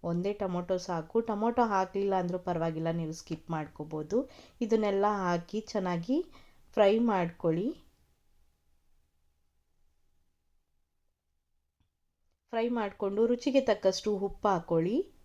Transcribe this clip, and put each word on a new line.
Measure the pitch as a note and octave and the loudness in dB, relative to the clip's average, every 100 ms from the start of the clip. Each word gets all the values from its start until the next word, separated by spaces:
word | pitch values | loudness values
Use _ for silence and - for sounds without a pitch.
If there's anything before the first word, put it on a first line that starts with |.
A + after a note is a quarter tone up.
ಒಂದೇ | E3+ E3+ F#3+ | -2 -2 -2
ಟೊಮೊಟೊ | G#3 F#3+ F3 F3 F#3 | -2 -2 -2 -2 -2
ಸಾಕು. | F3+ F3 D#3+ A3+ | -2 -6 -2 -2
ಟೊಮೊಟೊ | A3+ G#3 A3 A#3 A#3 | -2 0 0 2 2
ಹಾಕ್ಲಿಲ್ಲ | G3 F#3+ G3 G3 F#3+ | 2 0 -2 0 0
ಅಂದ್ರೂ | F3+ F3+ | 0 -4
ಪರವಾಗಿಲ್ಲ, | F3+ F3 E3 D#3+ E3 | -4 -2 -2 -2 -2
ನೀವು | E3 D#3+ | -2 -4
ಸ್ಕಿಪ್ | D#3+ - D#3+ - | -8 -8 -10 -6
ಮಾಡ್ಕೋಬೋದು. | E3 D3+ - D3+ D#3 D3+ G#3 - - - _ | -6 -6 -10 -10 -8 -2 -2 -2 -10 -20 _
ಇದನ್ನೆಲ್ಲ | A3+ A3 G#3+ G3 G#3 G#3 | 0 0 2 2 2 0
ಹಾಕಿ | F#3 F3 E3+ G#3+ | 0 -2 -2 -8
ಚೆನ್ನಾಗಿ | A3 G#3+ F#3 F3 E3+ C#4 F4+ - - - - - | -4 -4 -2 -4 0 -2 -2 -12 -20 -20 -10 4
ಫ್ರೈ | G3+ A3 | 4 6
ಮಾಡ್ಕೊಳ್ಳಿ. | A#3 G3 E3+ E3+ E3+ D#3+ G#3+ F4 - _ _ _ _ _ _ _ _ _ _ _ _ _ _ _ _ _ _ _ _ _ _ _ _ _ _ _ _ _ _ _ _ _ _ _ _ _ _ _ _ _ _ _ _ _ _ | 4 2 0 -2 -2 0 -2 -6 -14 _ _ _ _ _ _ _ _ _ _ _ _ _ _ _ _ _ _ _ _ _ _ _ _ _ _ _ _ _ _ _ _ _ _ _ _ _ _ _ _ _ _ _ _ _ _
ಫ್ರೈ | A#3 A#3 | -2 0
ಮಾಡ್ಕೊಂಡು | A#3+ G#3 G3 G3 G3+ A#3 | 0 -2 -2 -4 2 2
ರುಚಿಗೆ | A#3+ C#4+ C4+ | 2 2 2
ತಕ್ಕಷ್ಟು | C4 G3+ F#3+ F#3+ - G#3 | 4 2 2 0 -2 -2
ಉಪ್ಪು | G3 - G#3+ | -2 -2 0
ಹಾಕ್ಕೊಳ್ಳಿ. | F#3 E3+ E3 E3 A#3+ G4+ - | 0 2 0 2 0 -2 -8